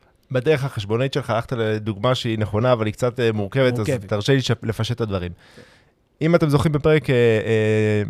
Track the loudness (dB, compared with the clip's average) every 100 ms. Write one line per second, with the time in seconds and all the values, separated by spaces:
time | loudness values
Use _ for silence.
0 | _ _ _ -2 0 0 -2 -6 -4 -2
1 | -2 -4 -2 -4 -2 -4 -2 -2 -4 -2
2 | -2 0 -2 -4 -2 0 2 2 0 -2
3 | -4 0 0 0 -2 0 0 0 -2 -4
4 | -4 -2 2 0 0 -2 -4 -4 -4 -4
5 | -2 -2 -6 -10 -20 -20 -20 _ _ _
6 | _ _ 2 4 4 2 2 0 2 2
7 | 2 4 4 4 2 0 2 2 2 0